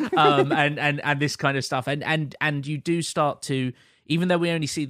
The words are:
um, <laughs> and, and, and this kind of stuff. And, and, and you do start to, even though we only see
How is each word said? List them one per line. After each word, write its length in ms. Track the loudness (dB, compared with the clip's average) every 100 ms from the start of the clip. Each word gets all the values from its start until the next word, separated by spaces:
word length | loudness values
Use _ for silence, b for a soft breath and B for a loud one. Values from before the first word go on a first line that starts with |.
| -2 4
um, 340 | 6 6 2
<laughs> 20 |
and, 260 | 2 0 0
and, 220 | -2 -2
and 160 | -2 0
this 160 | 0 0
kind 220 | 0 0
of 80 | -2
stuff. 220 | -4 -2
And, 160 | -4 -2
and, 300 | -2 -2 -2
and 260 | -2 -2 -4
you 120 | -6
do 240 | -2 -2
start 400 | -2 0 0 -2
to, 300 | -4 -2 -2 -6 b b b
even 240 | 0 2
though 80 | 2
we 120 | 2
only 180 | 0 -2
see 200 | -4 -6